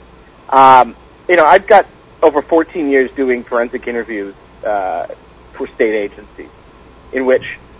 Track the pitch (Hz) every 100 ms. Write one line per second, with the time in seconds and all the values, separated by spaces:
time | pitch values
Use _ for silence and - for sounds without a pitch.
0 | - - - - - 135 135 127 117 -
1 | - - - 175 156 185 - 202 - -
2 | _ - 160 143 - 165 160 185 143 139
3 | 123 - 131 123 117 120 120 123 120 120
4 | 110 107 98 98 - - 110 101 92 82
5 | - - - - - - 135 - 113 107
6 | 101 - 107 - - - - - - -
7 | - 131 127 127 - - - -